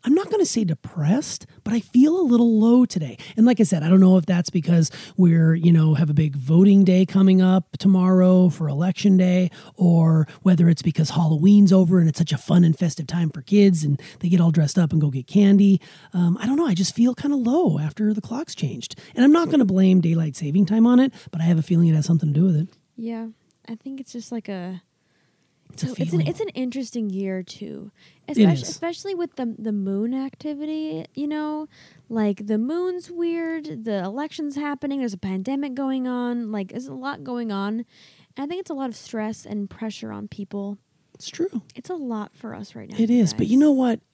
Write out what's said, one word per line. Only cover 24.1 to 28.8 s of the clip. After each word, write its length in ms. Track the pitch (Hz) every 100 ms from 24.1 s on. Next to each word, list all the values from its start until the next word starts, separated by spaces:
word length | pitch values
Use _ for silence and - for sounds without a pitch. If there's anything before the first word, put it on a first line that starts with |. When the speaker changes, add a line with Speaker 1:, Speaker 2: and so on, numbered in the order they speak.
Speaker 2:
just 180 | 240 220
like 180 | 233 208
a 340 | 190 175 180 _ _ _ _ _ _ _ _ _
Speaker 1:
It's 100 | -
a 40 | 254
Speaker 2:
So 60 |
it's 80 | 226
an, 60 | 165
Speaker 1:
feeling. 200 | 165 156
Speaker 2:
it's 140 | -
an 80 | 415
interesting 600 | - 254 254 247 240 214
year, 320 | 190 196 185
too. 480 | 180 - 208 69 208 _ _ _ -
Speaker 1:
It 100 | 269
Speaker 2:
Espec-, 140 | 196
Speaker 1:
is. 80 | 143
Speaker 2:
especially 520 | 123 156